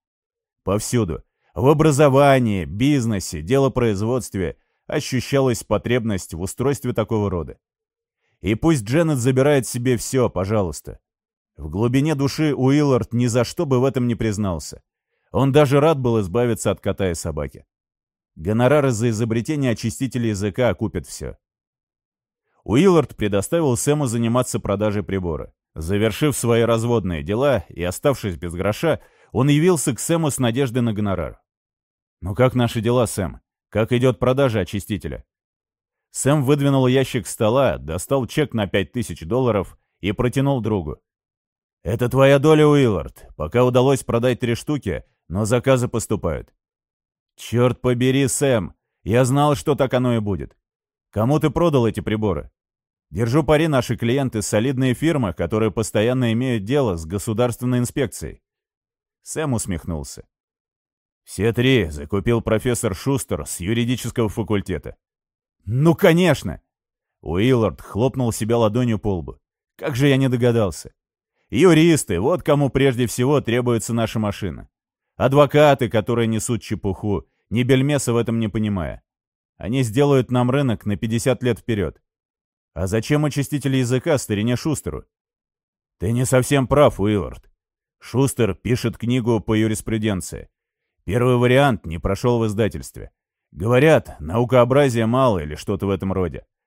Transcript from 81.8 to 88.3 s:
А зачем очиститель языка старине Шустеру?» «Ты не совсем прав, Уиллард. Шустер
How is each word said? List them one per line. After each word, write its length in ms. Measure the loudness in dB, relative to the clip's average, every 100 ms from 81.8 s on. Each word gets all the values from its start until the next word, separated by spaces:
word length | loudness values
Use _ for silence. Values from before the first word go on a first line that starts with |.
| -4 -8 _ _ _ _ _ _ _
А 120 | -8 -2
зачем 380 | -2 0 0
очиститель 520 | 0 -2 -4 -4 -2 0
языка 420 | 0 0 0 0
старине 380 | 0 -2 -2 -2
Шустеру?» 480 | -2 -6 -6 -12 -14 _ _ _ _ _ _ _ _ -8
«Ты 140 | -4
не 140 | -2 2
совсем 400 | 2 4 2 4
прав, 340 | 4 4 2
Уиллард. 500 | 0 0 -4 -10 _ _ _ _ _ _
Шустер 540 | -6 0 0